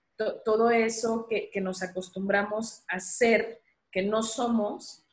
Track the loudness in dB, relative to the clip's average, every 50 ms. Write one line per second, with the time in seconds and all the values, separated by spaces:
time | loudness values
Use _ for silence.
0 | _ _ _ -4 -4 -4 -4 -2 0 2 4 4 6 6 6 4 4 2 0 -2
1 | -2 -2 -2 -2 -2 -2 -4 -4 -4 -4 -6 -4 -4 -4 -4 -4 -8 -6 -6 -8
2 | -10 -8 -8 -6 -2 0 2 2 2 0 -2 -4 -4 -4 -8 -10 -8 -6 -6 -4
3 | -4 -4 0 2 4 4 4 4 2 -2 -8 -14 _ _ _ _ _ _ -4 -2
4 | 0 0 0 0 0 0 -2 -2 0 0 2 0 0 -2 -4 -8 -12 -16 -18 -20
5 | _ _